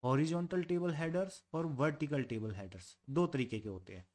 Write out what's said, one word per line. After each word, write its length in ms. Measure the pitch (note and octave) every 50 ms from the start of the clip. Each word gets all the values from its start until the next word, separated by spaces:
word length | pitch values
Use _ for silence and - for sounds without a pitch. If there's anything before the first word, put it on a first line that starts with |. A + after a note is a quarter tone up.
| -
हॉरिजॉन्टल 600 | B2 C3 C3+ D3+ D#3+ E3+ F3 F3 E3+ - F3+ F3
टेबल 300 | E3+ F3+ F3 F3 F3 D#3+
हेडर्स 480 | D3 E3 E3 E3 F3+ F#3+ F#3 - - _ _ -
और 120 | D#3+ E3 E3 D3
वर्टिकल 480 | B2 C#3 D#3 D3 D3 D#3 C#3+ D3 C#3 B2+
टेबल 300 | - A#2 A2 A2 A2 G#2
हेडर्स, 420 | G2 G2 F#2 F#2 F#2 - - - _ _
दो 200 | - C3+ D#3+ F3
तरीके 320 | E3 - C3+ B2+ A#2+ A2+ A2
के 100 | G#2 A2
होते 260 | F#2+ F#2 F2+ - F#2+
हैं। 120 | F#2 F#2 _ _